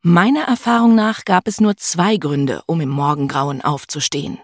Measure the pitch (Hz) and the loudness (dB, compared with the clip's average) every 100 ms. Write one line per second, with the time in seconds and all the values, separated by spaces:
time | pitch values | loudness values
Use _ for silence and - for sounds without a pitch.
0 | 170 170 208 294 302 240 233 233 233 226 | 4 4 4 0 0 -2 0 2 4 4
1 | 214 214 - 185 220 - 214 202 - 165 | 2 -4 0 0 0 0 0 0 -2 0
2 | 185 214 151 143 139 98 - 165 139 139 | 2 0 0 0 -2 -4 -4 -2 -2 -2
3 | 143 147 139 139 143 135 - 143 - 151 | -2 0 -2 -2 -2 -2 -4 -4 -6 -8
4 | - 147 - - | -4 -6 -6 -12